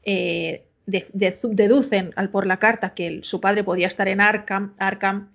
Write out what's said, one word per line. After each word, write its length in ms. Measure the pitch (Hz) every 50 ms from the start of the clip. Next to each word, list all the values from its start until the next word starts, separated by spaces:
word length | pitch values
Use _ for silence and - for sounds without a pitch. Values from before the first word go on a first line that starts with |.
| _
eh, 600 | 202 196 185 180 180 170 170 165 165 160 - - _ _ _ _
de, 200 | - 190 185 - - -
de, 240 | 196 202 185 190 - - 233
deducen 600 | 214 196 208 202 247 285 247 - 220 196 185 170 -
al, 140 | - 196 190
por 160 | 196 196 196
la 120 | 190 185 190
carta 360 | - 220 226 220 - 185 -
que 140 | - 175 170
el, 160 | 160 151 -
su 160 | - - 175
padre 240 | - 190 208 208 202
podía 240 | 196 180 180 175 185
estar 200 | - - 202 196
en 120 | 196 196
Arkham. 540 | 202 208 214 208 208 - 196 196 202 202 - -
Arkham 500 | 196 190 196 196 - 190 196 202 202 -